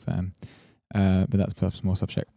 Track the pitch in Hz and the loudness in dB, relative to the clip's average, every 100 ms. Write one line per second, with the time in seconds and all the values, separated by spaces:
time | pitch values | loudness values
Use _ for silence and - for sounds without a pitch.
0 | - - 92 - - - _ _ _ 104 | -6 -4 -6 -10 -20 -20 _ _ _ 2
1 | 95 92 95 98 95 92 92 - 98 95 | 4 4 2 2 0 0 -4 -2 -2 0
2 | 101 - - | -2 -4 -6